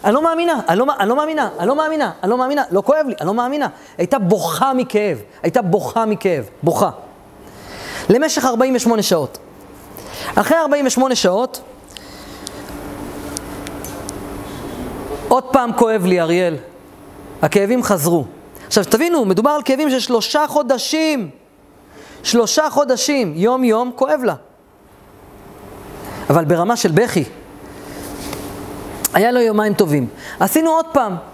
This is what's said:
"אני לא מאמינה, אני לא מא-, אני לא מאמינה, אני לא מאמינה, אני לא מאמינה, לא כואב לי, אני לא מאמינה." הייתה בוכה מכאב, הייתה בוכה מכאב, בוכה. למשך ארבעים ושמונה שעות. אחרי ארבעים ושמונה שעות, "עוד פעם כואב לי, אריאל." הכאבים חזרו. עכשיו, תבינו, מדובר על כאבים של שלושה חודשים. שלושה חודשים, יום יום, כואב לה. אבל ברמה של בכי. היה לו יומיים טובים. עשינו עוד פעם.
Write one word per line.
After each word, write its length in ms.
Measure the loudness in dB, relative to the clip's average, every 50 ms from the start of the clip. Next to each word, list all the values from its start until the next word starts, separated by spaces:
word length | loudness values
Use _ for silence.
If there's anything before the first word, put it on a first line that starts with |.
| 2
"אני 100 | 2 2
לא 100 | 4 2
מאמינה, 360 | 2 0 2 0 0 0 0 2 2
אני 100 | 2 2
לא 60 | 4
מא-, 80 | 2 2 0
אני 100 | 2 2
לא 60 | 2
מאמינה, 340 | 2 0 0 0 -2 -2 -2 -2 -2
אני 80 | 0 0
לא 80 | 0
מאמינה, 360 | 2 0 0 0 0 -2 -2 -4 -4 -2
אני 80 | 0
לא 60 | 0 0
מאמינה, 260 | 0 0 0 0 -2 0
לא 100 | 0 0 2
כואב 200 | 2 2 2 2 -2
לי, 80 | -4 -4
אני 60 | -4 -2
לא 60 | -2
מאמינה." 340 | 0 -2 -2 -2 -2 -2 -4 -6 -10 -20 -20 -6 -4
הייתה 220 | -2 0 0 0
בוכה 540 | 4 2 2 2 2 -2 0 0 2 2 2
מכאב, 440 | 0 -2 0 0 0 0 0 -2 -4 -6 -14 -18 -4 -4
הייתה 180 | 0 0 2
בוכה 440 | 2 4 2 2 0 0 -2 0 0
מכאב, 440 | 0 0 0 0 0 0 0 -4 -8 -10 -2 0
בוכה. 260 | 0 2 2 2 0 0 -6 -18 -20 -20 -20 -20 -20 -20 -20 -20 -20 -20 -20 -20 -18 -16 -16 -14 -12 -12 -12 0 2
למשך 360 | 2 2 2 0 0 0 0
ארבעים 300 | 0 2 2 2 2 2
ושמונה 280 | 2 2 2 2 2 2
שעות. 340 | 2 0 0 0 -4 -8 -14 -20 -20 -20 -20 -20 -20 -20 -20 -20 -20 -20 -18 -16 -16 -14 -12 -10 -4 -2
אחרי 220 | 0 2 2 2 2
ארבעים 280 | 4 2 2 2 2
ושמונה 300 | 0 2 2 2 2 2
שעות, 460 | 2 2 2 2 2 0 -2 -6 -12 -14 -16 -20 -20 -20 -20 -20 -18 -18 -18 -18 -18 -18 -18 -18 -14 -14 -14 -14 -14 -14 -14 -14 -12 -12 -12 -12 -12 -12 -12 -12 -12 -12 -10 -10 -10 -10 -10 -14 -12 -12 -12 -12 -12 -12 -12 -12 -12 -12 -12 -12 -12 -12 -12 -12 -12 -12 -12 -12 -12 -12 -12 -10 -10 -10 -10 -10 -12 -10 -10 -10 -10 0 2
"עוד 160 | 2 2 2
פעם 280 | 2 0 0 2 2 2
כואב 320 | 2 2 4 4 2 2
לי, 160 | 2 2 2
אריאל." 340 | 2 2 2 2 2 0 -2 -4 -10 -14 -20 -20 -20 -20 -20 -20 -20 -20 -20 -20 -20 -18 -6 -2
הכאבים 420 | -2 2 4 2 2 4 2 0 2
חזרו. 420 | 2 0 2 2 2 2 2 0 -2 -8 -18 -20 -20 -20 -20 -12 0
עכשיו, 160 | 0 2 2
תבינו, 400 | 4 4 4 4 4 4 2 4
מדובר 240 | 4 2 4 4 2
על 120 | 2 2 2
כאבים 240 | 0 0 2 2 2
של 100 | 2 0
שלושה 460 | 0 2 0 0 0 2 0 0 0 2
חודשים. 840 | 0 0 2 2 0 0 0 -2 -2 0 0 0 0 -2 -4 -8 -10 -18 _ _ _ _ _ -20 -20 -20 -20 -20 -20 -20 -20 -20 -20 -10 -6
שלושה 460 | 2 4 4 4 4 4 2 2 2
חודשים, 640 | 2 2 2 2 2 0 2 0 2 2 2 0 0
יום 280 | 0 2 2 2 4 4
יום, 280 | 4 4 2 2 -2 -2
כואב 240 | -2 0 0 0 0 0
לה. 120 | -2 -2 -2 -10 -20 -20 _ _ _ _ _ _ -20 -20 -20 -20 -20 -20 -20 -20 -20 -20 -20 -20 -20 -20 -20 -20 -18 -18 -18 -18 -16 -16 -14 -14 -12 -12 -12 -4 0
אבל 160 | 0 2 2
ברמה 300 | 2 0 0 2 0 0
של 160 | 0 0 2
בכי. 320 | 4 4 2 4 2 -2 -2 -2 -8 -18 -20 -20 -20 -20 -20 -20 -18 -18 -18 -16 -14 -14 -14 -14 -12 -12 -10 -10 -10 -10 -12 -12 -12 -12 -12 -12 -12 -12 -12 -12 -12 -8 -8 0 2
היה 180 | 2 4 4
לו 80 | 4 4
יומיים 340 | 4 4 4 2 2 2 4
טובים. 340 | 2 4 4 4 2 0 -2 -6 -12 -16 -16 -4 -2
עשינו 320 | -2 2 2 2 4 4
עוד 140 | 2 2 0 2
פעם. 240 | 0 0 0 0 -4 -8 -10 -14